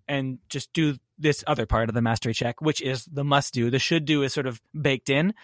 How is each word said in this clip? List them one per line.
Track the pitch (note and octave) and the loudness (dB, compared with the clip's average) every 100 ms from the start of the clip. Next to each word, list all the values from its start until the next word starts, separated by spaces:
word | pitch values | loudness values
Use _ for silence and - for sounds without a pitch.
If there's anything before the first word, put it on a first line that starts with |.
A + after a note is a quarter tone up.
| - | -6
and | C#3 C3+ B2+ - | -4 -4 -8 -10
just | C#3 - | -10 -6
do | E3 D3+ C3+ _ - | 0 0 0 _ -2
this | D3+ - D#3 | 0 0 0
other | C3+ | -2
part | A2 A2+ A2+ | 2 2 2
of | |
the | A#2 | 2
mastery | A2+ A2+ A#2 | 2 0 -2
check, | - A#2+ - | -2 -4 -2
which | D#3 - | -2 0
is | C#3 C3 - | -2 -4 -6
the | C#3+ | -4
must | C#3+ C#3 - | 2 2 2
do." | B2 A#2 | 0 0
The | C3 | 2
should | - E3 | 2 0
do | D3 D3 | 2 2
is | C3+ | 0
sort | D3+ B2+ | -2 -4
of | A2+ _ D#3 | -6 _ -2
baked | C#3+ C3+ - | 0 0 2
in, | C3+ F#3 - | 2 2 -2